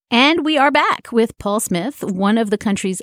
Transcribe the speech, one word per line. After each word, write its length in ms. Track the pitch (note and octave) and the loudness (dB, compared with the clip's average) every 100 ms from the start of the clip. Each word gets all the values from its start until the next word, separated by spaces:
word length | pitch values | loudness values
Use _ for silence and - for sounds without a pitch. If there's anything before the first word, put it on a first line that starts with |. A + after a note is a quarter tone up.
| - | -2
And 340 | A#3 C#4 E4 D4+ | 2 4 2 0
we 140 | D#4 | 2
are 100 | C#4 | 2
back 420 | D4 G4 - - | 2 0 -2 -2
with 240 | A#3 A3+ - | 0 0 -2
Paul 200 | G3+ G#3 | -4 -4
Smith, 440 | - F3+ G3 - | -2 -4 -4 -8
one 340 | - F#3 G3 A3+ | -6 -2 0 2
of 140 | A3+ | 0
the 60 | G#3 | -2
country's 440 | A3 G3 F#3+ F#3 | -2 -2 -2 -6